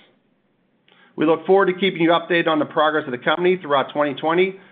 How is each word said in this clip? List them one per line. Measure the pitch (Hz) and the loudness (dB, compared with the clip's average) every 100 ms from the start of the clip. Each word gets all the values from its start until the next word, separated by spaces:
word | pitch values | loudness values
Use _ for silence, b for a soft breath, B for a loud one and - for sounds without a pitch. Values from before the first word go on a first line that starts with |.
| _ _ _ _ _ _ _ _ _ b b | _ _ _ _ _ _ _ _ _ b b
We | - 156 | -4 0
look | 156 - | 0 4
forward | 196 180 | 4 4
to | 180 | 0
keeping | 190 160 | -2 0
you | 165 | 2
updated | 165 165 170 165 | 0 0 0 0
on | 156 | 0
the | |
progress | 131 165 151 151 | -2 0 0 0
of | 143 | -4
the | 123 | -4
company | 165 156 180 185 | -2 0 0 0
throughout | 151 143 127 | 0 -2 -2
twenty | 151 147 | -2 -4
twenty. | 131 156 170 190 190 B | -2 -2 0 0 -2 B